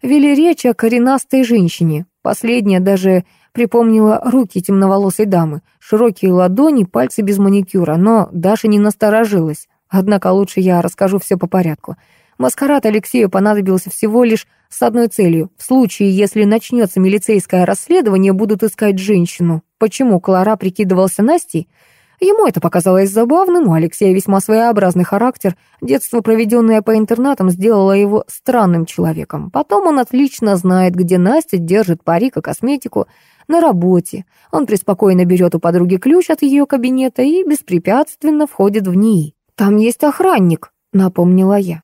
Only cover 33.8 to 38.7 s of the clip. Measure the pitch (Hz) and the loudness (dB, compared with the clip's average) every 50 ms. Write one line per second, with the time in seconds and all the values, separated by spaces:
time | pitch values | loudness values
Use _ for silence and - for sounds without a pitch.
33.8 | 170 185 185 175 175 - - 196 185 _ _ _ _ _ - 311 285 - 214 190 | 0 2 0 0 0 -4 -12 -14 -14 _ _ _ _ _ -4 -4 -2 -2 -4 -4
34.8 | - - 196 175 - 196 185 180 180 175 185 180 185 175 170 165 - 170 175 180 | -2 -4 -2 0 2 2 2 2 2 2 2 2 2 0 0 -2 -2 0 0 0
35.8 | 175 180 190 185 - 262 311 359 349 - 320 - - 277 269 285 285 277 - 262 | 0 0 -2 -2 0 2 2 2 2 0 -2 -2 0 0 2 2 0 0 -2 -2
36.8 | 233 254 254 262 262 262 _ - 254 277 320 370 381 320 302 277 - - 180 170 | -2 -2 -2 -2 -2 -4 _ -2 -2 0 0 0 0 -2 -4 -4 -4 -4 -4 -4
37.8 | - - 202 262 311 - - _ - 302 302 302 302 285 - - 196 202 | -2 0 0 0 0 -2 -6 _ -2 -2 0 0 -2 -4 -2 -2 -2 0